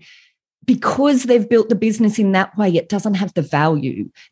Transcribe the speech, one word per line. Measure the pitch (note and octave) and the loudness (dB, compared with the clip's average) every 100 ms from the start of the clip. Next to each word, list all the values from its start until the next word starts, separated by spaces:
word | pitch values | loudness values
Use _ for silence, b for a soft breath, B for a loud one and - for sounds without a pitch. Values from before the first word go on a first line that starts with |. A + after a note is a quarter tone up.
| b b b b _ _ | b b b b _ _
because | - - - - C#4+ C4 | -2 -2 -2 0 2 2
they've | B3 A#3+ G#3+ | 2 2 4
built | A#3 A3 | 2 2
the | |
business | A3 A3+ G#3+ G#3+ G#3+ | 0 0 0 0 2
in | G3+ | 0
that | F#3+ F#3+ F#3 | 0 -2 -2
way, | G3+ | 0
it | E3 - | 0 -2
doesn't | G3+ A3 | -4 -2
have | F#3+ F#3+ | -2 -2
the | - | -4
value | C#3 C#3+ D#3 D3+ C3+ - - b b | -2 0 0 0 -4 -6 -10 b b